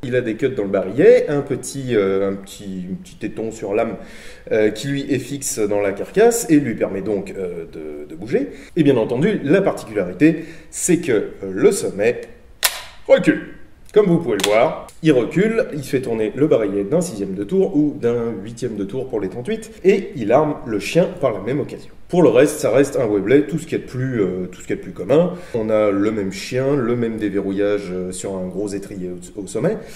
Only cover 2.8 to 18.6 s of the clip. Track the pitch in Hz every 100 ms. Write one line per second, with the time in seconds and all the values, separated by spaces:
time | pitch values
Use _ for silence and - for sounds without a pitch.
2.8 | 90 90 - - 110 104 110 107 - 104
3.8 | - - - - - - - 113 107 -
4.8 | 139 139 135 131 120 139 131 - 104 104
5.8 | 101 95 98 - 233 233 - 151 131 107
6.8 | 107 98 92 101 98 98 92 85 82 85
7.8 | 78 76 73 82 107 180 285 - - -
8.8 | 143 127 107 120 175 202 135 196 156 -
9.8 | - 104 90 90 151 160 - - - -
10.8 | - 170 - 110 - - 98 95 151 -
11.8 | 98 92 107 117 - - - - - -
12.8 | - - - 539 - - - - - -
13.8 | - 202 185 170 123 104 98 107 123 -
14.8 | - - 156 135 110 160 208 226 - 151
15.8 | 135 135 120 117 107 127 151 135 104 101
16.8 | 98 151 170 107 95 95 101 190 190 147
17.8 | 151 - 117 120 117 104 98 123